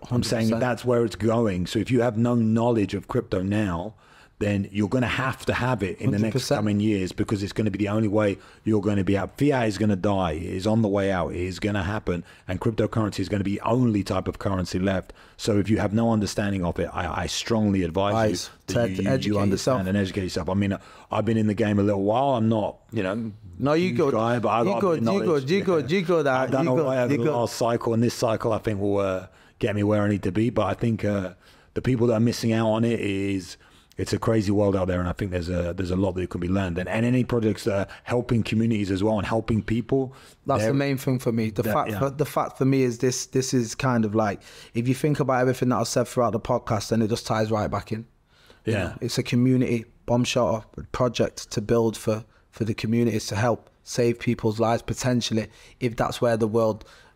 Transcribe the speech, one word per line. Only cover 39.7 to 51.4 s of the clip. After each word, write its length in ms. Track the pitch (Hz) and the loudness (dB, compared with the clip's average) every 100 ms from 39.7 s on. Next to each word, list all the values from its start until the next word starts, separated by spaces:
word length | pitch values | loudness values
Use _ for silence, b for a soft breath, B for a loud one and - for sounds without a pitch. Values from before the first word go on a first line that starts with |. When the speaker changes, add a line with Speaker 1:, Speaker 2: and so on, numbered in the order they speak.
| 113 117 135 127 - B B - | -2 0 -2 -2 -8 B B -2
Speaker 2:
That's 140 | 139 | 0
the 40 | 110 | 2
Speaker 1:
they're 60 | |
Speaker 2:
main 220 | 139 139 135 | 2 0 -2
thing 220 | - 127 | -2 -2
for 120 | 127 | 0
me. 200 | 113 110 | 0 -2
The 120 | 107 | -2
Speaker 1:
that, 100 | 107 | -2
Speaker 2:
fact 160 | 107 139 | 0 -2
Speaker 1:
yeah. 80 | 104 | -2
Speaker 2:
for, 100 | 135 | -2
the 160 | 135 | -2
fact 320 | 143 - 147 - | -4 -2 -4 0
for 80 | |
me 180 | 135 139 | 2 4
is 160 | 127 120 | 2 2
this, 280 | 131 127 - | 0 -2 -2
this 260 | 131 131 | -2 0
is 220 | 131 113 | 0 0
kind 320 | - 135 120 107 | -2 0 2 2
of 80 | |
like, 260 | 107 107 98 B B B | 2 0 -2 B B B
if 160 | 117 120 | -4 -2
you 60 | |
think 260 | 131 156 147 | 0 0 0
about 220 | 135 131 | 0 2
everything 260 | 127 123 127 | 2 2 0
that 80 | 117 | 0
I've 120 | 117 | 0
said 200 | - 120 | 0 -2
throughout 240 | - 117 | 0 0
the 80 | 104 | 0
podcast, 480 | - 123 - 107 - | -2 -2 0 -4 0
then 140 | 113 | 0
it 60 | 110 | 2
just 180 | 113 - | 0 -2
ties 240 | 113 107 | -2 0
right 200 | 107 90 | 0 0
back 220 | 98 - | -4 -6
in. 140 | 110 120 _ _ b b b | -10 -10 _ _ b b b
You 80 | - | -2
Speaker 1:
Yeah. 100 | 107 | -2
Speaker 2:
know, 120 | 87 - | -2 -4
it's 160 | 117 - | -6 -4
a 40 | |
community 640 | 120 120 127 127 123 117 110 _ - | 0 2 4 2 2 -2 -4 _ -2
bomb 180 | 120 | 0
shelter 400 | 123 131 110 110 - - - | 2 2 0 0 -6 -16 -8
project 580 | - 127 110 - - | -2 0 2 -2 -2